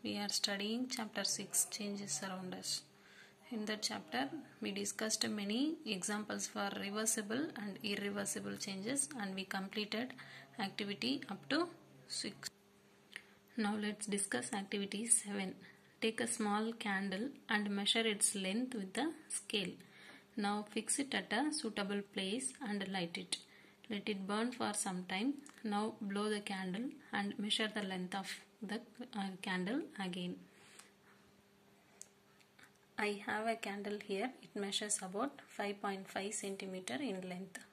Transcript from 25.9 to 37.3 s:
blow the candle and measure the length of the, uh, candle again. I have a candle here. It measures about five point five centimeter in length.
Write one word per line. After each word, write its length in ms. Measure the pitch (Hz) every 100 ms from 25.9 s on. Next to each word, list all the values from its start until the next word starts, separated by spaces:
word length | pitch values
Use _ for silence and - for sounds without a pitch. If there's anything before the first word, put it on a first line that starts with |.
| 226
blow 300 | 202 202 214
the 120 | 208
candle 500 | 208 196 190 185 262 - -
and 220 | 208 202 -
measure 280 | 208 220 220
the 80 | 214
length 320 | 196 185 180
of 160 | 196 190 - - -
the, 140 | 202 208 226 - 240 214
uh, 120 | 196 185
candle 380 | - 185 180 269 - - 190
again. 300 | 180 180 185 - - - - - - - - - - - - - - - - - - - - - - - - - -
I 240 | 208 202 208
have 220 | 214 220
a 80 | 220
candle 420 | 208 202 202 208 -
here. 260 | 196 247 -
It 100 | 185
measures 460 | 214 202 196 208 -
about 300 | 190 190 269 - -
five 340 | - 202 202
point 280 | 202 196 190
five 240 | 208 196
centimeter 600 | 214 202 196 196 185 185 254
in 260 | 277 190
length. 300 | 185